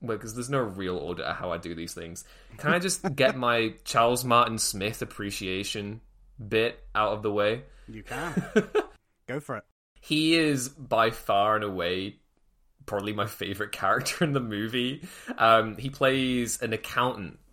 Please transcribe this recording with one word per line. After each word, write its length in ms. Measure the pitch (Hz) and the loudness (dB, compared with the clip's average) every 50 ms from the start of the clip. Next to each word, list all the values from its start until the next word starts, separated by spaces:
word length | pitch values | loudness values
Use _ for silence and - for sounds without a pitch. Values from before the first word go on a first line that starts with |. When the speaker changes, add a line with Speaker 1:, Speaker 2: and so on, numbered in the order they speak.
Speaker 1:
well, 160 | - 117 110 | -6 -6 -6
'cause 180 | 98 117 110 110 | -6 -6 -10 -8
there's 140 | 123 120 127 | -8 -4 -2
no 100 | 143 135 | 0 0
real 360 | 120 104 92 95 95 90 90 | 0 -2 -4 -4 -4 -4 -2
order 260 | 85 71 82 90 85 - | -4 -4 -6 -6 -4 -4
to 100 | 67 87 | -6 -4
how 180 | - - 90 | -4 -4 -4
I 60 | 85 | -4
do 160 | 85 85 85 85 | -4 -6 -8 -8
these 180 | 82 85 82 - | -8 -10 -10 -10
things. 300 | 85 85 82 85 - - - - - - - - | -12 -12 -12 -14 -16 -18 -20 -20 -20 -20 -20 -12
Can 140 | - - 147 165 | -4 0 0 2
I 60 | 180 | 2
just 220 | 180 190 - - | 0 -2 -4 -2
Speaker 2:
<laughs> 140 | - 190 139 | -4 -4 2
Speaker 1:
get 200 | 139 131 127 131 | 4 4 4 4
my 380 | 131 123 120 120 117 113 110 - - - | 2 2 2 4 4 2 0 -2 -6 -8
Charles 400 | - - 117 117 120 123 123 131 | 0 4 4 6 6 4 2 2
Martin 320 | 127 117 120 120 113 113 107 | 6 6 6 6 6 2 -2
Smith 420 | - - - 98 98 107 113 - | -2 -2 -2 -2 -4 -4 -4 -4
appreciation 1000 | 123 104 - - 104 101 98 - 101 92 92 95 101 - - 107 101 101 107 113 - _ _ _ - - - - 110 | -8 -8 -6 -6 -6 -6 -6 -4 -4 -4 -2 -2 -2 -4 -4 -6 -6 -6 -8 -12 -16 _ _ _ -20 -20 -16 -14 -6
bit 360 | 104 113 110 113 120 - - - - - | 0 2 2 2 2 -2 -6 -12 -4 0
out 200 | 107 107 98 107 | 0 2 2 0
of 100 | 104 104 | 0 -2
the 80 | 107 | 0
way? 320 | 104 104 101 107 113 123 131 - - - - | 0 2 2 2 0 -2 -6 -16 -20 -20 -18
Speaker 2:
You 160 | - 110 107 - | -16 -16 -14 -12
can. 400 | - 120 131 160 175 143 185 - - - | -10 -8 -8 -6 -4 -4 -4 -4 2 2
Speaker 1:
<laughs> 760 | 220 208 - - 415 - - - _ _ _ _ _ _ | 2 2 2 0 -2 -2 -2 -10 _ _ _ _ _ _
Speaker 2:
Go 120 | - 123 151 | -8 -8 -8
for 180 | - - 127 | -6 -8 -10
it. 60 | 104 - _ _ _ _ _ _ - | -10 -10 _ _ _ _ _ _ -14
Speaker 1:
He 360 | - - 156 151 156 160 165 | -6 -2 0 2 4 4 4
is 340 | 165 160 151 143 131 123 135 | 4 4 4 2 0 -2 -6
by 400 | - - 131 - 123 113 113 113 | -10 -10 -4 0 2 4 4 4
far 440 | 117 - - - 104 101 101 107 107 | 2 -2 -2 2 4 4 4 4 4
and 80 | 107 107 | 2 0
away 540 | 101 95 90 85 87 90 92 95 104 - _ _ _ _ _ _ _ _ _ _ _ _ _ - | -2 -2 -2 0 0 0 -2 -4 -6 -8 _ _ _ _ _ _ _ _ _ _ _ _ _ -10
probably 260 | - 107 101 101 104 | -4 -4 -2 -2 -2
my 140 | 104 104 101 | -2 -2 -4
favorite 480 | 107 - - 95 90 101 101 107 101 - | -4 -4 -8 -6 -6 -4 -6 -6 -6 -6
character 500 | - 98 95 110 123 135 - - - 175 | -2 2 2 2 2 0 -2 0 0 0
in 80 | 151 | 2
the 80 | 139 135 | 2 0
movie. 640 | 120 113 107 101 110 113 117 127 120 127 139 143 - - - - - - - | -2 -2 -4 -4 -4 -2 0 0 -2 -2 -4 -6 -12 -16 -16 -16 -12 -8 0
Um, 380 | - 113 113 113 110 110 110 104 | 4 6 8 8 8 6 2 -4
he 140 | - 131 135 | -6 -8 -6
plays 720 | 135 - 143 131 131 135 131 127 127 123 120 113 - - | -2 2 4 4 4 4 2 0 0 0 -2 -2 -4 -4
an 100 | 123 113 | -2 -4
accountant 680 | 110 110 - - - 123 123 127 123 - 92 80 - - _ _ | -4 -4 -4 -4 0 0 0 0 0 -4 -10 -12 -12 -16 _ _